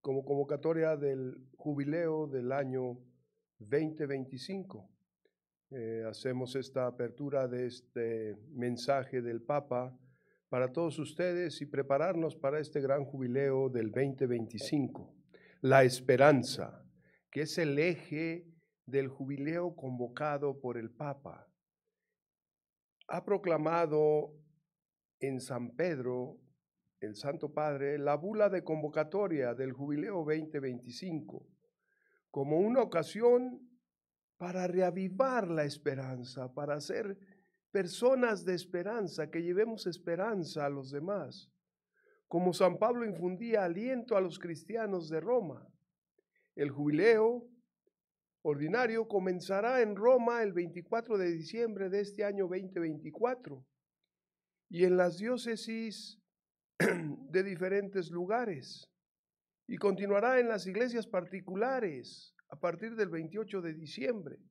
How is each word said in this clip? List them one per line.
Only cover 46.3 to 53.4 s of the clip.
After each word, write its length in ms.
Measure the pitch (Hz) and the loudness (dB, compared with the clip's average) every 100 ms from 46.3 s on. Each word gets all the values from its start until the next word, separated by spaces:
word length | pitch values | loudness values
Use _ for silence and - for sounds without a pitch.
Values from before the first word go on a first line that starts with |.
| _ _ | _ _
el 160 | - 143 | -4 -2
jubileo 800 | 131 147 151 208 226 220 240 233 - _ _ _ _ _ _ _ _ | 0 2 6 6 8 6 2 -6 -20 _ _ _ _ _ _ _ _
ordinario 680 | 156 143 156 214 247 226 226 | -2 0 0 2 2 2 2
comenzará 720 | 202 185 180 - 196 226 262 | 0 2 -2 0 0 2 4
en 140 | 226 196 | 4 6
Roma 460 | 226 254 240 240 | 8 8 6 2
el 100 | 214 | 0
veinticuatro 640 | 175 175 175 165 226 233 208 | 0 -2 -6 -2 -2 0 0
de 140 | 175 | 2
diciembre 580 | 165 151 220 233 196 190 | 0 -4 -2 -2 -2 -2
de 120 | 196 | -2
este 240 | 202 202 | -2 -2
año 240 | 208 202 185 | -2 0 -2
veinte 300 | 185 190 185 | -2 -4 -2
veinticuatro 840 | 165 147 151 151 240 247 | -2 -2 -8 0 0 0